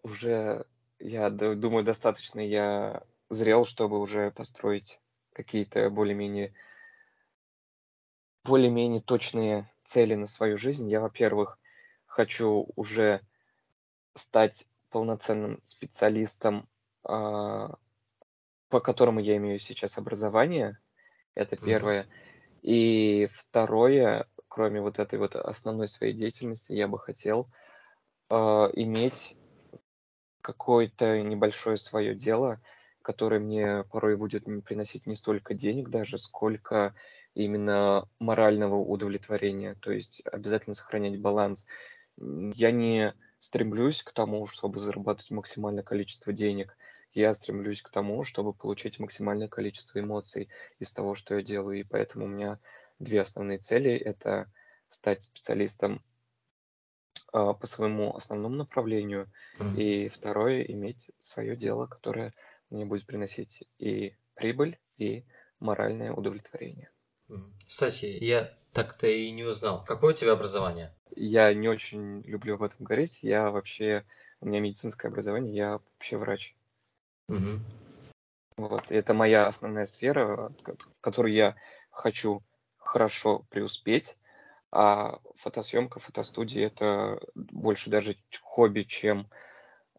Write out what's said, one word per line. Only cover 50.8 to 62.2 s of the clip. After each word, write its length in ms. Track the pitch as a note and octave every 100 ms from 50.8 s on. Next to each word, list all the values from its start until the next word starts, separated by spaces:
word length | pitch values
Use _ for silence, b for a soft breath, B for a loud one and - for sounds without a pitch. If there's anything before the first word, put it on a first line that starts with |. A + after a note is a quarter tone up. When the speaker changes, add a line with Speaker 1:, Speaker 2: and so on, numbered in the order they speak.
Speaker 1:
из 120 | -
того, 220 | - G2 G2+
что 200 | - G2+
я 60 |
делаю. 380 | G2+ G#2 G2 G2
И 40 |
поэтому 420 | G2+ A2 G#2+ A#2 G2+
у 20 |
меня 300 | G2+ G#2 G#2 b b b b
две 200 | C3+ G#2+
основные 360 | F#2+ - G2+ G2
цели. 340 | - A#2 C#3 A#2+
Это 540 | G#2+ G2+ G#2 G2+ G2+ b b b b
стать 320 | - - G2
специалистом, 800 | - - - G2 G2+ - G2+ G#2 _ _ _ _ _ _ _ _ _ _ _ - _
а, 220 | A2 G2+
по 120 | G2+ -
своему 500 | - A2 G#2+ G#2 -
основному 400 | - G#2 A2 C3+
направлению. 720 | C#3+ - A2+ A2 G#2 G2+ G2 B B B
Speaker 2:
Мгм. 240 | G#2 G2+
Speaker 1:
И 260 | G#2+ G2+ G2+
второе, 540 | - G#2+ G#2 A#2 C3
иметь 480 | - A2 G2+ B2 - _
своё 380 | - - A2+ A#2
дело, 300 | A#2 A2+ B2
которое 480 | - - A2+